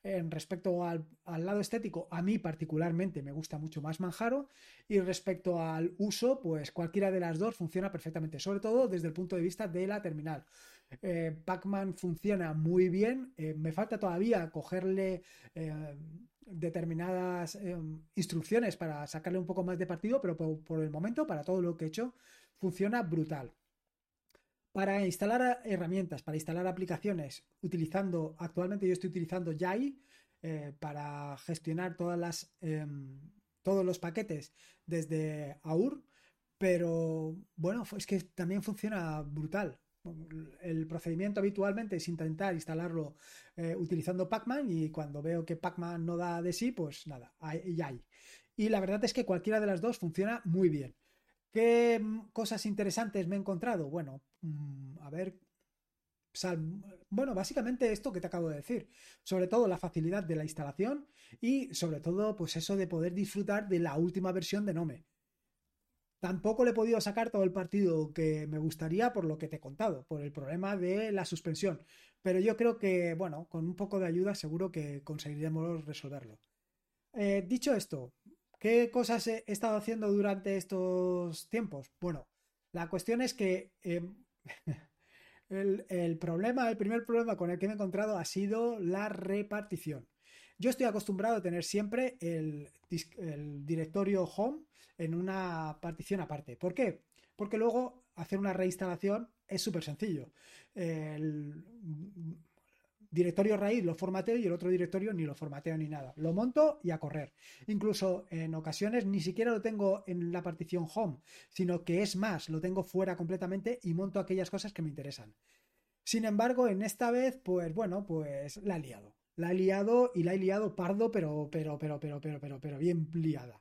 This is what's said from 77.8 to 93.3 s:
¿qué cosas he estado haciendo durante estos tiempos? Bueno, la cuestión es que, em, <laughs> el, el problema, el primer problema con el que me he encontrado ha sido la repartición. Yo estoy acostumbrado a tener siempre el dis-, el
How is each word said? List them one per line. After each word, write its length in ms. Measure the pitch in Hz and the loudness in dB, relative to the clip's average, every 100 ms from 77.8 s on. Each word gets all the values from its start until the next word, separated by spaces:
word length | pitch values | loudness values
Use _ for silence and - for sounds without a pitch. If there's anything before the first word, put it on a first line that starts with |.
| - 143 123 _ - - _ _ | 0 -8 -8 _ -20 -20 _ _
¿qué 320 | 208 233 233 | 6 6 6
cosas 380 | 247 233 233 226 | 2 2 2 0
he 160 | 226 - | -4 -2
estado 280 | 202 226 214 | -2 2 2
haciendo 340 | 208 226 208 | 0 0 2
durante 420 | 202 202 196 196 196 | 4 4 2 0 -2
estos 920 | 180 190 185 180 180 180 175 160 - | 0 0 2 2 2 2 0 -6 -4
tiempos? 420 | 220 226 143 131 _ | -4 -2 -6 -12 _
Bueno, 260 | 175 151 - _ _ _ _ | -4 -4 -8 _ _ _ _
la 160 | 170 165 | -6 -4
cuestión 340 | 185 - 233 | -2 0 2
es 120 | 254 | 0
que, 400 | - 196 185 - _ | 2 2 2 -2 _
em, 340 | 185 175 175 208 - _ - | -4 -4 -4 -12 -20 _ -20
<laughs> 440 | - - 139 - _ _ - - - _ | -10 -8 -8 -10 _ _ -20 -20 -20 _
el, 360 | 190 196 196 - | -2 2 0 0
el 280 | 180 170 160 | 0 0 0
problema, 500 | 165 165 220 254 233 | 0 0 2 2 2
el 80 | 214 | 2
primer 260 | 202 233 | 0 0
problema 320 | 226 233 233 196 | 2 2 2 0
con 160 | 175 | 0
el 80 | 175 | 0
que 80 | 190 | -2
me 60 | |
he 20 | 214 | 0
encontrado 420 | 196 196 214 196 | -2 0 0 0
ha 60 | |
sido 560 | - 185 202 220 233 226 | -2 0 0 2 2 0
la 300 | 175 190 214 | 0 0 -2
repartición. 1000 | 208 185 202 208 208 208 165 156 135 - _ _ - - _ | -4 0 0 0 -4 -4 -6 -4 -8 -10 _ _ -20 -20 _
Yo 120 | 220 | 0
estoy 160 | 254 240 | 4 2
acostumbrado 500 | 208 208 190 220 226 | 2 -2 0 2 2
a 60 | |
tener 240 | 180 170 165 | 2 -2 0
siempre 500 | 202 208 233 254 254 | 0 0 0 0 -2
el 480 | 170 165 156 147 143 _ _ | -2 0 -2 -4 -10 _ _
dis-, 240 | 170 - - | -6 -4 -8
el 480 | 170 | -6